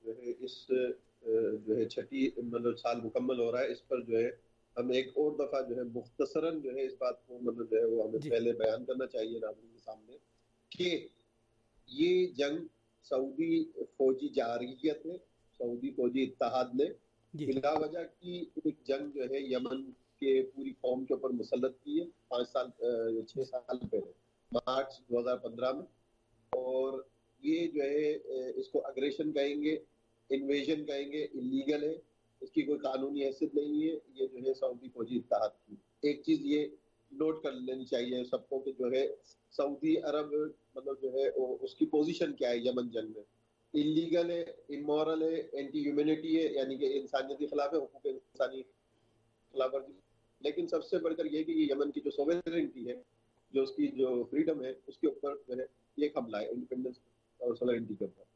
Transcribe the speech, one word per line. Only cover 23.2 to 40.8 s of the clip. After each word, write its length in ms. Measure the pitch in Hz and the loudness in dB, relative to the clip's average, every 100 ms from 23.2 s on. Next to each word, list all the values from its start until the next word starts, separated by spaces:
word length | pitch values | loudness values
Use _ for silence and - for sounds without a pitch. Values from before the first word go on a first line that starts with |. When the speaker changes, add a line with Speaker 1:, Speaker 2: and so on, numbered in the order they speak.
| 110 | -4
Speaker 1:
چھ 120 | 139 127 | -6 -4
سال 360 | 127 123 127 123 | -4 -4 -6 -2
پہلے، 240 | 107 98 - _ _ _ | -4 -4 -14 _ _ _
مارچ 480 | 117 - 131 135 - | -2 0 0 -2 -8
دو 200 | _ 120 | _ 0
ہزار 180 | 120 123 | 2 -2
پندرہ 340 | 117 117 127 | -4 -2 0
میں، 140 | 139 185 _ _ _ _ _ _ | 0 -6 _ _ _ _ _ _
اور 540 | 127 127 131 131 135 - _ _ _ | -2 0 0 0 -2 -10 _ _ _
یہ 280 | 139 160 170 | 0 2 0
جو 140 | 147 | 0
ہے، 340 | 139 147 151 151 | 2 2 2 0
آ، 360 | - 131 127 - | -4 -4 -4 -4
اس 120 | 135 | 0
کو 200 | 147 - | 0 0
aggression 440 | 131 143 - 156 | 0 0 0 0
کہیں 320 | 147 143 147 | 2 2 2
گے، 320 | 147 156 - _ _ _ _ | 0 -2 -4 _ _ _ _
invasion 560 | 135 139 143 139 156 151 | 0 2 2 2 0 0
کہیں 260 | 139 143 | -4 -2
گے، 160 | 151 147 | -4 -4
انلیگل 500 | 135 127 135 135 147 | -4 0 0 2 2
ہے، 120 | 147 - - _ _ _ | 2 -2 -10 _ _ _
اس 100 | - | -2
کی 100 | 160 | 0
کوئی 180 | 135 147 | 2 2
قانونی 460 | 135 131 135 143 139 | 2 0 0 0 0
حیثیت 300 | 135 151 147 | 0 0 2
نہیں 280 | 147 151 | 2 0
ہے۔ 140 | 156 165 - 135 | 0 -2 -8 -4
یہ 120 | 131 | -4
جو 220 | 127 131 | -2 -2
ہے 40 | |
سعودی 340 | 131 131 123 127 | 0 0 -2 -10
فوجی 220 | 123 117 123 | -8 -2 -2
اتحاد 340 | - 107 107 - _ | 2 2 2 -2 _
کی 100 | - _ _ | -20 _ _
ایک 200 | 147 147 - | 0 0 2
چیز 120 | 156 | 2
یہ 260 | 139 147 147 - _ _ _ | 4 2 0 -6 _ _ _
note 320 | 139 156 156 | 0 0 0
کر 80 | 147 | -4
لینی 340 | 127 127 131 127 | -6 -6 -6 -2
چاہیے 380 | 131 123 127 | -2 0 -2
سب 260 | 123 127 - | -2 -4 -2
کو 100 | 135 | -4
کہ 120 | 135 | -4
جو 140 | 127 127 | -2 0
ہے 160 | 131 139 - - - _ | 2 2 -2 -14 -20 _
سعودی 460 | - 143 143 156 165 | -2 -2 0 2 2
عرب 360 | 160 147 151 147 151 - _ | 2 -2 0 0 -2 -6 _
مطلب 260 | 131 | -10